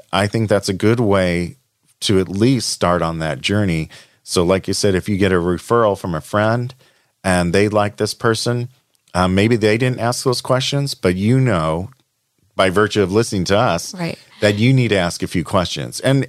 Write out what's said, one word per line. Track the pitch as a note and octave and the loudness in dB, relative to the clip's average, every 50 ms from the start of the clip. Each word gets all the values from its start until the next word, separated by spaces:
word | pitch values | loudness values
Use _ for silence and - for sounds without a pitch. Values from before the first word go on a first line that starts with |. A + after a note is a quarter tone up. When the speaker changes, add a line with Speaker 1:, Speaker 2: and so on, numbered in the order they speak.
| - _ | -8 _
Speaker 1:
I | - F#2+ G2+ | 0 0 0
think | G2+ - A2+ A2 G2+ | 0 0 0 0 2
that's | G#2+ G2 - - | 0 0 0 -2
a | F#2+ | -4
good | F2 G#2 G#2+ A#2 B2 | 0 0 2 2 2
way | A#2+ G2+ G2+ F#2+ F#2 F2+ E2+ F2 F2 E2 - - _ _ _ _ _ _ _ - | 2 2 2 2 2 0 0 -2 -4 -6 -8 -14 _ _ _ _ _ _ _ -8
to | - - G2+ F#2+ | -2 0 0 0
at | F#2 E2 | 0 0
least | F#2 G2 A2 C3 C#3 A#2 - - | 0 2 2 2 2 0 -2 -4
start | - - G2 F2 F2 E2+ | -4 -2 0 0 2 2
on | E2 E2 E2 D#2+ | 0 -2 -4 -4
that | D#2+ D#2 C#2+ C2 | -4 -6 -6 -4
journey. | - - G2+ G#2 G#2 F#2 E2 D#2+ D#2+ D#2 - - - _ _ _ - | -4 -2 0 0 0 0 -2 -2 -4 -6 -10 -18 -20 _ _ _ -12
So | - - F#2 E2+ | -4 -2 0 2
like | F2 F#2+ F#2+ - | 2 2 0 0
you | - F#2+ | -2 -4
said, | - - G2+ F#2 | -2 0 0 0
if | F2+ - - | 0 -2 -2
you | G#2 | -2
get | F#2 G2+ F#2 | 0 2 2
a | F#2 | 2
referral | F2 E2+ F2+ F2+ E2+ - - A#2 A#2+ A2+ G#2 G2 | 2 0 0 -2 -2 -2 0 0 2 2 2 0
from | - - F#2 E2 | -2 -4 -6 -6
a | D#2 | -6
friend | - - - G#2 G#2+ A2 A2+ B2 A#2+ B2+ - _ _ _ _ _ _ _ _ _ - | -6 -4 -2 0 0 0 0 -2 -4 -8 -12 _ _ _ _ _ _ _ _ _ -4
and | F#2+ F2+ F2+ F2 F2 E2+ | -2 0 0 0 2 2
they | G2 G#2 G#2+ | 2 2 2
like | G#2 G#2 G#2 G2+ - | 2 0 0 0 -2
this | - G#2+ - - | -4 -4 -4 -4
person, | - - A#2 A2+ - - B2 A#2+ A#2+ A#2+ B2 _ _ _ _ _ _ _ _ - | -2 -2 -2 0 0 -2 -4 -4 -4 -6 -8 _ _ _ _ _ _ _ _ -2
um, | F2+ F2+ F#2 F#2 | -2 0 2 2
maybe | G2 G#2 A2+ A#2+ | 2 2 2 2
they | G#2+ G#2 G#2 G#2+ | 2 2 2 2
didn't | A#2 C3 B2+ B2 - | 2 0 -2 -2 -2
ask | A2+ A#2+ B2 - - | -2 -4 -4 -2 -2
those | C3+ B2 - | -2 -2 -2
questions, | - - B2+ B2+ C3 - C#3+ C#3+ C#3 C3+ - | -2 -2 -2 -2 -2 -2 -4 -4 -4 -6 -4
but | - - F#2 F2+ | -2 -2 0 0
you | F#2 G2+ A2 B2+ C3+ | 0 2 2 2 2
know, | C3 B2 G2+ E2 D#2 D#2+ D#2+ E2+ F#2+ C3+ - _ _ _ _ _ _ _ _ _ _ _ _ | 2 2 0 0 0 -2 -2 -4 -6 -10 -14 _ _ _ _ _ _ _ _ _ _ _ _
by | G#2 F#2+ F#2+ | 0 2 2
virtue | E2+ G#2 G#2+ G2+ - G#2+ | 4 2 2 2 2 0
of | G2 F2 | 0 2
listening | G2 A2 A#2 - A2 F#2+ E2+ | 2 0 0 0 -2 -2 0
to | - G2 | 2 2
us, | G#2 B2+ A2+ E2+ F2 - - - | 2 2 2 0 -2 -4 -8 -10
Speaker 2:
Right. | F3+ E3+ E3 - - - _ _ - | -8 -8 -8 -8 -12 -16 _ _ -2
Speaker 1:
that | G#2+ G#2 G#2 | 0 0 2
you | G2+ A2+ B2+ C3+ | 2 4 4 4
need | C3 B2 G#2+ | 4 4 2
to | G2+ | 2
ask | F#2+ F2 E2+ - - F#2+ | 0 0 -2 -4 -4 -6
a | |
few | - - G2 - | -6 -4 -4 -4
questions. | - - F#2+ F2 - - D2+ B1 A#1+ - - | -2 0 0 0 -2 -4 -8 -10 -10 -8 -4
And | - B2 C3+ C#3 B2+ | 0 0 0 0 0